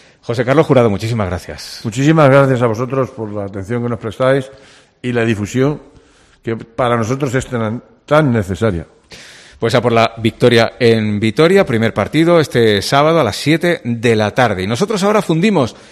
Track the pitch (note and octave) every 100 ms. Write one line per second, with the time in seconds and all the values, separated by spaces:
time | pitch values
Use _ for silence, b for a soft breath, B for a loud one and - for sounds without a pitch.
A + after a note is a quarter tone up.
0 | B B - A#2+ A#2+ C#3 D#3 B2+ A#2 F#2+
1 | A2 A#2 F#2+ F2 - D2 - - A#2+ G#2+
2 | C#3+ D#3+ C#3+ C#3 C3+ B2+ A#2+ A2 B2+ C3+
3 | B2+ - A2 G#2 G2 G2 F#2+ A#2+ A#2+ A#2
4 | A2+ G2 C3 C#3 C3 B B B B _
5 | B2 A#2+ A2+ G#2 G2+ B2 C3+ D3 - b
6 | b b b b - A2+ A2+ - B2 A#2+
7 | G#2+ C3+ C#3+ B2+ - B2 A2 A#2 - _
8 | - D3+ D3+ A#2 F#2 F#2 A2+ E2+ - _
9 | _ B B B B - A2+ B2 A#2 A2+
10 | A2+ - A2 - B2 A#2 A2+ - A#2 A2+
11 | G#2+ G#2 A2 G#2+ D#3+ G3 F#3 A2+ A2+ -
12 | G2 D3 E3 E3+ D3 B2+ A2+ G2+ - C#3
13 | D3+ E3 A#2+ - C#3+ D#3+ F3 F3 A#2+ A#2
14 | A#2 A2 G#2+ A#2 B2 F#2 F#2 A#2 G3 G#3+
15 | G3+ G#3+ - D#3+ G#3 F#3 A#2 B B